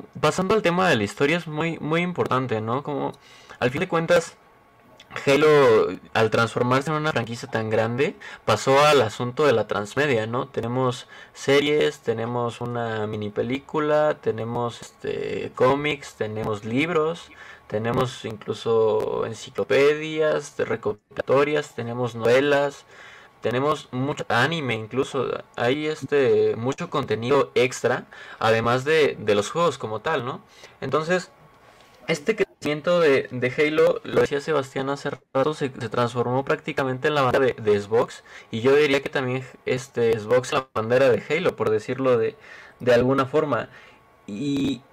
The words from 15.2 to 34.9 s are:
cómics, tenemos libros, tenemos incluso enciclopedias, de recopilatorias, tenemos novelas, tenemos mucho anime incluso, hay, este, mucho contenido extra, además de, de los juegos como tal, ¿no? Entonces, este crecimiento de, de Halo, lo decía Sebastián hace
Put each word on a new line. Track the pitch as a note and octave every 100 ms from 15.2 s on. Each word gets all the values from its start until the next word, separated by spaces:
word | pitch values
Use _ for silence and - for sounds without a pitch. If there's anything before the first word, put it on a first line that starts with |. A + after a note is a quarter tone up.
| G2+ G#2 G#2
cómics, | - - C#3 D3 D3 - -
tenemos | A2 G#2+ A2 G#2
libros, | A2 A#2+ D#3+ E3+ D#3 E3+ - - - - -
tenemos | G#2+ A2+ B2 B2 -
incluso | A2+ A2 - A2 - A2+ A2 G#2+ - A#2+ A2+
enciclopedias, | A2+ - - G2 C3 C#3+ D3+ D#3 D#3 D#3 D3+ D3 -
de | B2+
recopilatorias, | A2+ - G#2+ _ - - C3 D3 D3+ D3
tenemos | - A#2 A#2+ B2
novelas, | A#2+ A2+ B2+ C#3+ C#3+ C#3+ C3+ - - - - - _
tenemos | A2 B2 C#3+ D3+ -
mucho | B2+ C3+ D3 -
anime | A2+ C3+ E3 C3+
incluso, | A2+ A2 B2 C3 C#3 A#2 - -
hay, | - A#2+ D3 D3+
este, | D#3 C3+ D3 B2+ G#2+ G#2+ G#2+
mucho | A#2+ C#3 E3+
contenido | D3+ C3 G#2+ A#2+ C#3 C3
extra, | - B2+ - A#2+ C3 - - - -
además | A2+ A2+ A#2 B2 C3
de, | D#3+ C#3 -
de | G#2+
los | G#2 G2+
juegos | E3 E3+ C3
como | A2+ A2
tal, | C#3+ D#3
¿no? | A#2+ E3+ - - - -
Entonces, | C3+ D3 D#3 F3+ - - - _ - - - _ -
este | E3 - A3
crecimiento | G3 _ D3+ D3+ D3 F3
de, | D#3+ C3 -
de | B2+ B2+
Halo, | B2+ D3+ D#3 E3 -
lo | - -
decía | B2 C#3+
Sebastián | C#3+ D3+ B2+ -
hace | C3+